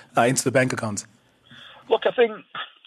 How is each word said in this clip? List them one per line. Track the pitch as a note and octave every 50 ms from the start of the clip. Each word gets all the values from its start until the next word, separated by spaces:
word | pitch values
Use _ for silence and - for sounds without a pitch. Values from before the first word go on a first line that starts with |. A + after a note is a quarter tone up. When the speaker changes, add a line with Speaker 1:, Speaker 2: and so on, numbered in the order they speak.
| - _ -
Speaker 1:
uh, | C3+
into | A#2 B2 B2+ - -
the | C3
bank | A2+ C3 B2+ B2+
accounts? | - - - A2 G2+ F#2+ - - _ _ _ _ _ _ _ _ - - - - - - - -
Speaker 2:
Look, | A3+ - -
I | G#3+
think, | - - A#3 A3 G#3+ F3+ - _ - - - - - _ -